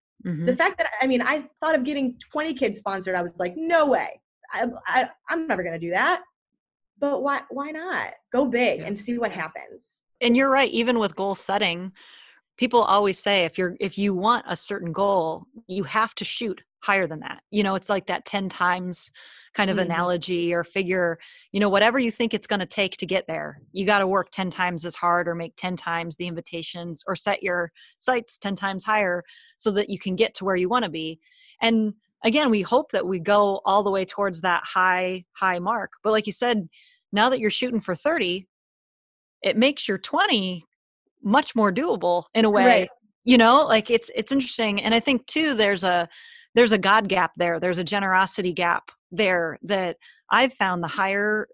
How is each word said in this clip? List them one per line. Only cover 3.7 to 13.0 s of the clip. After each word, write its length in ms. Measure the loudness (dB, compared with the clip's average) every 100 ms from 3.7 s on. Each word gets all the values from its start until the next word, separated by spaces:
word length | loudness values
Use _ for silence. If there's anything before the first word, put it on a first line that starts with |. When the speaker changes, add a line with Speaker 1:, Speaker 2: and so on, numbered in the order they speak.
| 2
Speaker 2:
way. 340 | 4 2 -2 -10 _ _ -10
I, 140 | -4 -4 -6
I, 220 | -2 0 0 -6 -6
I'm 180 | -4 -2
never 160 | -4
gonna 160 | -4 -6
do 120 | -4
that." 320 | 0 0 0 -6 _ _ _ _ _ _ _
But 240 | -2 -2
why, 180 | -2 -4 -6
why 220 | -10 -8
not? 380 | -8 -6 -6 -6 -12 _
Go 120 | 0
big 360 | 0 2 0 0
Speaker 1:
Yeah. 60 | -6
Speaker 2:
and 120 | -8
see 180 | -6 -4
what 140 | -4
happens. 720 | -4 -10 -10 -16 -20 -20 -20 _ _
Speaker 1:
And 140 | 2
you're 140 | 4 6
right. 200 | 4 4
Even 280 | 2 0 0
with 160 | 0
goal 180 | -2 -4
setting, 600 | -4 -4 0 0 -2 -8 -14 -20 -20 -20 _ _ -4
people 240 | 2 2
always 360 | 4 4